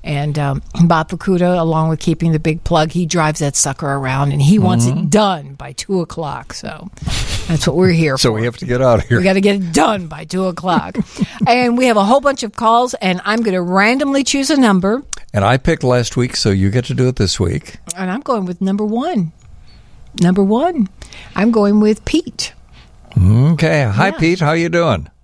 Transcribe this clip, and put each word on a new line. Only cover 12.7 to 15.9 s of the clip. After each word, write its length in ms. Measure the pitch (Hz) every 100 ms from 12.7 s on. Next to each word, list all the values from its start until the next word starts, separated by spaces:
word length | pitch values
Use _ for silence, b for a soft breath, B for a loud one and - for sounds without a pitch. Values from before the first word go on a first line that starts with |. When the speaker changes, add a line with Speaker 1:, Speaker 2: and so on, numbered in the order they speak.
| 233 247
Speaker 1:
and 260 | - 185 180
I'm 160 | 202 226
gonna 180 | 226 185
randomly 600 | 175 190 208 262 285 277
choose 240 | 277 277 269
a 60 | 294
number. 440 | 240 190 190 240 - B B
Speaker 2:
And 80 | 104
I 120 | 98 131
picked 260 | - 160
last 320 | 127